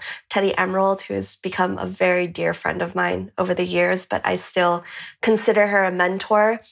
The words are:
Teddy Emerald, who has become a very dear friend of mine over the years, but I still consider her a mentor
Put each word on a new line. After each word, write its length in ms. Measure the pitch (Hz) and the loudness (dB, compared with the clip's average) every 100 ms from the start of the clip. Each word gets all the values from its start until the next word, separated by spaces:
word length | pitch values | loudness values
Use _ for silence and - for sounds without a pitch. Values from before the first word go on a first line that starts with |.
| - - - | -14 -14 -4
Teddy 280 | 202 196 - | 0 2 2
Emerald, 420 | 185 190 190 196 | 0 2 2 0
who 140 | - | -4
has 220 | 196 190 - | -6 -6 -8
become 420 | 190 185 180 190 | -6 -2 -2 -2
a 80 | 185 | -6
very 400 | 190 185 180 180 | 0 2 2 -2
dear 260 | 170 170 | -2 -4
friend 300 | 170 - 180 | -2 -4 -2
of 120 | 175 | -4
mine 380 | 180 175 185 185 - | -2 -2 -2 -4 -4
over 160 | 185 | -2
the 120 | 180 180 | 0 0
years, 380 | 175 175 185 | 0 2 0
but 220 | - 208 - | -2 -2 -2
I 100 | 180 | -2
still 480 | - 185 175 175 - - - - | -2 0 2 0 -4 -16 -16 -4
consider 440 | - 214 226 214 208 | 0 2 4 4 4
her 180 | 202 | 4
a 80 | 190 | 2
mentor 680 | 180 180 190 - 214 214 233 - | 2 0 0 2 4 4 0 -6